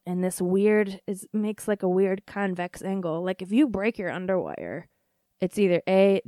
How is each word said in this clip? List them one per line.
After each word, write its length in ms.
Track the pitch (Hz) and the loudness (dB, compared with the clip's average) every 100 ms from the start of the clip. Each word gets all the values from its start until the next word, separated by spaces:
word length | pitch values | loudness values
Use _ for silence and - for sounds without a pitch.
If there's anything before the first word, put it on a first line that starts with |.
| - | -4
and 180 | 180 | -2
this 180 | 185 - | -2 -2
weird, 600 | 180 190 208 214 202 190 - | 0 2 4 4 2 -4 -10
is, 200 | 190 - | -10 -6
makes, 340 | 214 208 214 - | -4 -4 -4 -4
like, 160 | 202 | -2
a 60 | 185 | 0
weird 360 | 180 190 196 - | 2 2 0 -6
convex 560 | 202 196 180 175 - | -4 -4 -4 -6 -8
angle. 420 | 190 190 175 160 | -6 -4 -4 -4
Like, 180 | 180 190 | -4 -6
if 100 | 185 | 0
you 160 | 226 294 | 2 2
break 300 | 196 214 226 | 2 -2 -2
your 140 | 180 | -4
underwire, 720 | 175 185 185 78 - 85 135 - _ _ _ _ - | -4 -2 -2 -2 -8 -8 -10 -14 _ _ _ _ -6
it's 200 | 185 - | -4 2
either 220 | 196 170 - | 2 2 4
A, 340 | 190 196 196 | 6 6 4